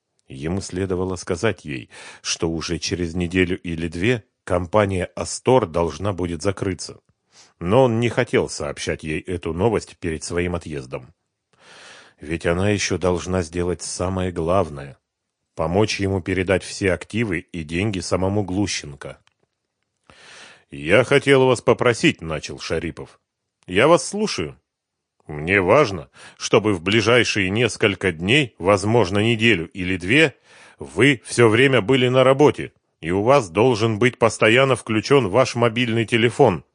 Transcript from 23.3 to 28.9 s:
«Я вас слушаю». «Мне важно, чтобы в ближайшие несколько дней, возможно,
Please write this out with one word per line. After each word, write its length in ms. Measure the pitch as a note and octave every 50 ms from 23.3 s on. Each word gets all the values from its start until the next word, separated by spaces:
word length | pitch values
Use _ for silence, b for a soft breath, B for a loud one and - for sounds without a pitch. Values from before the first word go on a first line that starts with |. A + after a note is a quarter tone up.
| _ _ _ _ _ _ _
«Я 220 | - F#2 F#2+ A#2+ D#3
вас 180 | E3+ D#3+ -
слушаю». 500 | - - G#3 A3 G3 - - E2+ D2 C2+ _ _ _ _ _ _ _ _ _ _ _ _ _ _ -
«Мне 300 | D#2 D2 D#2 E2+ G2 G2+
важно, 480 | F#2 F2 B2 D3 D3+ A2 G2 E2 C#2 _ B B B B B
чтобы 360 | B - - - A#2 G2 G#2+ G2+
в 80 | E2+
ближайшие 680 | D#2 F#2+ G#2 A#2 G2 A2 A#2+ B2 G#2 - - G#2+ F#2+ F#2
несколько 640 | G2 A2+ B2 G#2+ - - - G#2 F#2+ - - F#2+
дней, 440 | E2 D#2 F2 F#2+ B2 D3+ C#3+ A2 _
возможно, 640 | - E2+ F#2 G#2 F#2+ F#2+ G#2+